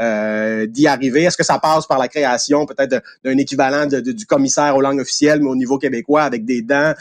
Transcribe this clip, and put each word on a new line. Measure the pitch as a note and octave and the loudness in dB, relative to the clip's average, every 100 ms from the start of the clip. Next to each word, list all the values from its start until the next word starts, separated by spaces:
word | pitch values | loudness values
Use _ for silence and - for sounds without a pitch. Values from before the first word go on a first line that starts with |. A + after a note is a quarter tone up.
euh, | A#2 G#2+ G#2+ G#2+ A2 A2 | -2 -2 -2 -2 -2 -2
d'y | A2 A#2 D3 | -2 2 2
arriver. | C3 C3+ C3+ | 2 0 2
Est-ce | E3+ - | 2 2
que | |
ça | D#3 C#3 | 0 0
passe | D#3 D#3+ - | 2 0 2
par | D3+ | 0
la | D#3 | 0
création | D3+ C3+ A#2+ - C#3+ | 0 0 0 -2 -2
peut-être | D3 C3+ C3 | -2 -2 -2
de, | B2 - - | -2 -6 -10
d'un | C3 C3 | -2 0
équivalent | C#3 C3+ C3+ C#3+ | 0 0 0 0
de, | D3 C3+ | 0 -2
de, | A#2+ | -4
du | A2+ | -6
commissaire | - D3+ C#3 - D3 | 0 0 2 2 2
aux | C#3 | 2
langues | C3+ C#3 | 2 -2
officielles, | A#2+ - D3 D3+ | -4 0 2 2
mais | C#3 | 0
au | |
niveau | C3 B2 C3+ | 0 -2 -2
québécois, | C3+ A#2+ A2+ D3 | -2 -4 0 2
avec | D3 A#2+ A2 | 2 -2 -4
des | B2 | -4
dents, | A2+ C#3 D3+ C#3+ | 0 0 2 -2